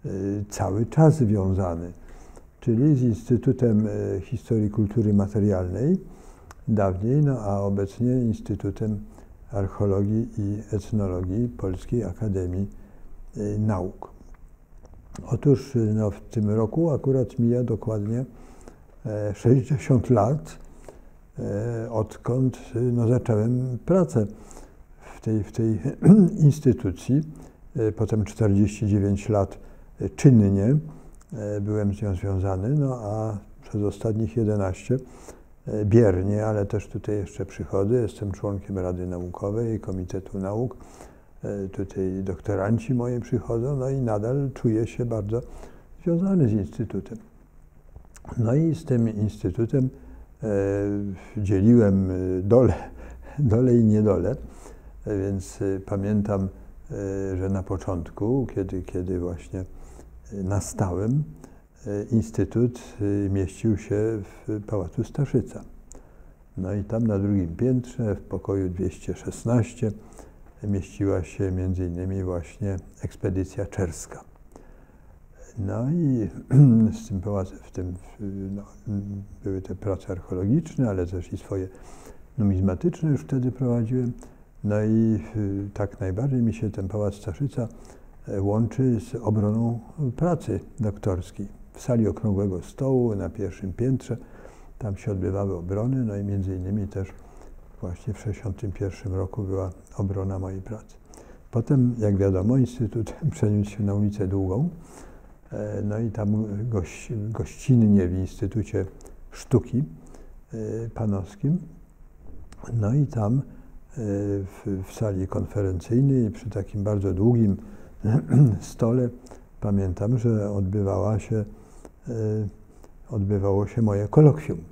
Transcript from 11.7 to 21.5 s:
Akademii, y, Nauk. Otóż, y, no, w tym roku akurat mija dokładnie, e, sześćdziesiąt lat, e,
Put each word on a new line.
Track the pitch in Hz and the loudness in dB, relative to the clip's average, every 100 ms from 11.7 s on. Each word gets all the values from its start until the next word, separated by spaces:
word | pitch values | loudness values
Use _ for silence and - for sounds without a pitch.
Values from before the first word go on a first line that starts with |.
| 90 - 120 | -6 -2 -2
Akademii, | 98 90 110 95 90 90 101 - - - - - - - | -2 -4 -2 -2 -2 -2 -4 -8 -20 -20 -18 -16 -14 -6
y, | 104 104 | -4 0
Nauk. | 110 95 92 - - - - - - - - - - - - - - | 0 0 -2 -8 -16 -18 -20 -20 -20 -20 -20 -20 -20 -20 -16 -16 -4
Otóż, | 117 147 135 - 120 | 0 4 4 2 0
y, | 110 | 2
no, | 107 107 | 2 0
w | 98 | -4
tym | - 113 104 | -6 -2 0
roku | 110 110 156 165 | 2 0 0 0
akurat | 131 135 131 123 - | 0 2 0 0 0
mija | 117 120 | 2 2
dokładnie, | 120 110 - 110 104 117 131 - - - - - - - 117 | 0 -2 -2 -2 -2 -4 -6 -12 -20 -20 -20 -20 -20 -12 -6
e, | 107 104 | -4 -4
sześćdziesiąt | 98 117 131 101 143 - 127 - | 2 6 6 4 -4 4 2 6
lat, | 120 104 151 - - - - - - - - - - | 4 4 0 -6 -16 -20 -20 -20 -20 -20 -20 -18 -8
e, | 110 | -4